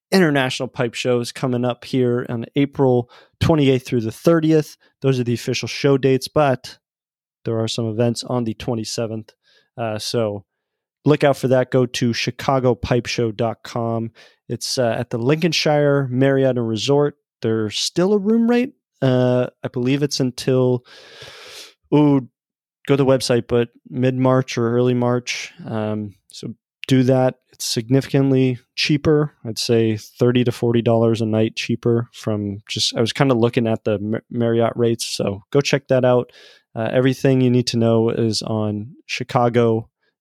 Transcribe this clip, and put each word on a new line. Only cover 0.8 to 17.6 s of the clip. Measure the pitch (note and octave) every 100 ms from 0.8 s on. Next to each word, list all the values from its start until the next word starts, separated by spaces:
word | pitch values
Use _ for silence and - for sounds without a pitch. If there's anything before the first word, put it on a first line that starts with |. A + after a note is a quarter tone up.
| A#2+
Show | - C3 B2
is | A#2+
coming | - C3+ B2
up | B2 A#2+
here | - C3 B2 A#2+ -
on | A#2+ A2+
April | C#3+ C#3+ C#3+ C3 B2 A#2+ - _ _
twenty-eighth | - D#3+ C3+ C3 -
through | B2+
the | A2
thirtieth. | - E3+ E3 D#3 D#3 D3 - _ _
Those | C3+ C3
are |
the | B2
official | A#2 - B2 A#2+
show | - C#3+ C#3
dates, | C3+ C3 -
but | D3+ C#3+ B2 - - _ _ _ _ _ _
there | - A2+
are | A2+
some | - A2+
events | G#2+ A#2+ A#2
on | - B2
the | A2+
twenty-seventh. | G#2 - A2+ G#2+ - A2+ A2 G#2+ _ _ _ _ -
Uh, | A2+ G#2+
so | - A#2+ A2 G2+ - _ _ _ _ _
look | C#3 D3+
out | D3 C3+
for | C3
that. | B2+ B2+
Go | C3 B2
to | - B2
chicago | A2+ - - - C3+ B2+
pipe | A#2 - B2 -
show | - A#2
dot | G#2 A#2 G#2+
com. | - B2 A#2 A2+ A2+ - - _ -
It's, | A#2+ - -
uh, | A#2 A2+
at | A#2+
the | A#2+
Lincolnshire | A#2+ D#3 E3+ D3 D#3+ D3 D3 C#3+ C3+
Marriott | B2 C3+ C3+ C3 B2
and | A2+
Resort. | A2 A2+ C#3+ D3 - _ _
There's | A#2 A2